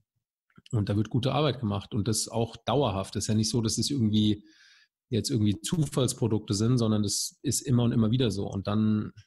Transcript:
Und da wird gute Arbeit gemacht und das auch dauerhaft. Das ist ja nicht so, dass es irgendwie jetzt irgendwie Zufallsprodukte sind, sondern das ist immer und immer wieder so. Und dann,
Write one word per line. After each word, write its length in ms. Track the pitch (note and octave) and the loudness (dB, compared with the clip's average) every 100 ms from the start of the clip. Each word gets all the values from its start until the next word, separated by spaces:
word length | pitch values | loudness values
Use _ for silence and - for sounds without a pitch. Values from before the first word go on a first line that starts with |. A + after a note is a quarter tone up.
| _ _ _ _ _ _ - | _ _ _ _ _ _ -6
Und 180 | A2+ G2 | -2 0
da 80 | G2+ | 0
wird 140 | A2 | 0
gute 220 | A2 B2+ | 0 0
Arbeit 260 | C3+ D3+ B2 | 2 0 0
gemacht 360 | G#2 G2 - | -2 -4 -4
und 120 | B2 G2+ | -4 -2
das 220 | A2 - | -2 -2
auch 280 | A2+ A#2 - | -2 -4 -4
dauerhaft. 600 | - B2+ B2+ F#2+ F#2+ G#2+ | -2 0 2 0 -4 -4
Das 80 | |
ist 40 | - | 0
ja 60 | |
nicht 160 | A2 G#2+ | 0 2
so, 100 | B2 | 0
dass 160 | A2 - | 0 0
es 120 | A2 | -2
irgendwie 540 | C#3+ G#2+ G#2+ G#2+ G#2 - _ - - _ _ - | 0 2 4 2 2 -4 _ -20 -20 _ _ -6
jetzt 220 | A2+ - | -4 0
irgendwie 300 | A#2+ G#2+ G2+ | 2 2 0
Zufallsprodukte 920 | - F3+ D3 - B2 - A2+ G#2 - | -2 -2 0 0 0 0 0 0 -2
sind, 240 | G2+ A2+ B2+ | 0 2 2
sondern 240 | A2+ G#2+ | 2 2
das 360 | G2+ - - - | 0 -2 -6 -6
ist 180 | - A#2 | -4 -4
immer 220 | - A#2+ | 0 2
und 100 | A#2+ | 2
immer 180 | B2 A2 | 2 2
wieder 200 | B2+ B2 | 2 0
so. 160 | F#2+ G2+ | 0 -4
Und 200 | G2 F#2+ | -4 -2
dann, 460 | G#2 G#2+ G#2+ G#2+ - | 0 2 0 -2 -10